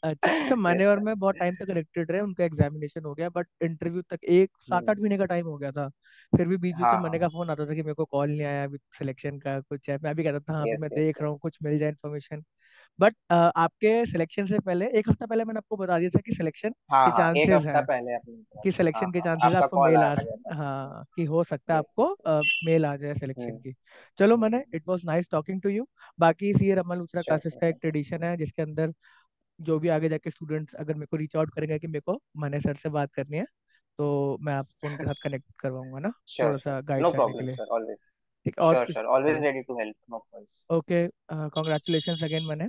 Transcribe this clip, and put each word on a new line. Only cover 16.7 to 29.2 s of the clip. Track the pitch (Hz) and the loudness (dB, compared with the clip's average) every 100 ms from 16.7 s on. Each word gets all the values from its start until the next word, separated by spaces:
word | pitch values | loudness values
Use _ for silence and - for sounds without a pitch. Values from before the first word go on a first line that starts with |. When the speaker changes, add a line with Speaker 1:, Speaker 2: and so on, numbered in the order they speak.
| 254 _ | -8 _
Speaker 2:
हाँ, | 135 127 | 6 6
Speaker 1:
के | 123 | 6
Speaker 2:
हाँ, | 165 165 | 4 4
एक | 151 | 6
Speaker 1:
चांसेस | - 151 | 6 4
Speaker 2:
हफ्ता | 147 | 0
Speaker 1:
हैं, | 147 | 2
Speaker 2:
पहले | 131 120 | -2 -2
आपने | 120 117 | -6 -6
बताया | 113 - - | -20 -20 -4
Speaker 1:
कि | 190 | -4
Speaker 2:
था। | - | 2
Speaker 1:
सिलेक्शन | 170 156 | 0 2
Speaker 2:
हाँ, | 185 | -2
Speaker 1:
के | 180 | -2
Speaker 2:
हाँ, | 170 | 0
Speaker 1:
चांसेस | 165 - | 4 4
हैं, | 180 | 6
Speaker 2:
आपका | 139 | 4
Speaker 1:
आपको | - | 6
Speaker 2:
कॉल | 139 | 6
Speaker 1:
मेल | 160 | 6
Speaker 2:
आ | - | 6
Speaker 1:
आ | 147 | 2
Speaker 2:
गया | - 220 | -4 -10
था। | - | -8
Speaker 1:
स-, | 156 | -6
हाँ, | 143 135 135 - - - | -4 -6 -8 -12 -14 -6
कि | 160 | -2
हो | 160 | 0
सकता | 165 147 - | 0 -4 0
है | 160 | 0
Speaker 2:
यस, | 147 | 0
Speaker 1:
आपको, | - 285 | 0 0
Speaker 2:
यस, | - - | 0 0
यस। | 151 151 - 165 | 0 2 -2 2
Speaker 1:
अ, | |
मेल | 165 151 | 2 2
आ | 143 | -2
जाए | 147 | -6
selection | 147 135 127 120 | -6 -6 -8 -8
Speaker 2:
हम्म। | 110 | -10
Speaker 1:
की। | 131 131 _ - - - | -14 -18 _ -20 -20 4
चलो | 196 233 | 6 6
Speaker 2:
हम्म, | 220 | 4
Speaker 1:
मने, | 233 | 0
Speaker 2:
हम्म। | 285 165 | -4 -10
Speaker 1:
it | 165 | -4
was | 180 170 | -4 0
nice | 160 175 | -2 0
talking | 160 151 190 202 | -2 -2 -4 -2
to | 202 | -2
you। | 262 _ - - | -6 _ -20 4
बाकी | 165 160 202 | 4 4 2
सी | 202 196 | 2 4
रमन | 190 175 175 | 2 0 -6
लूथरा | 170 | -6
Speaker 2:
श्योर, | 175 | -6
Speaker 1:
क्लासेस | 165 156 165 | 0 0 -2
Speaker 2:
sure, | - | -2
Speaker 1:
का | 170 | -2
एक | 160 | 0
Speaker 2:
श्योर। | |
Speaker 1:
ट्रेडिशन | 165 151 147 147 | -2 -2 -4 -6
है | 170 175 | -4 -4
जिसके | 151 - | -6 -4
अंदर | 156 151 160 160 _ _ | -6 -2 -4 -4 _ _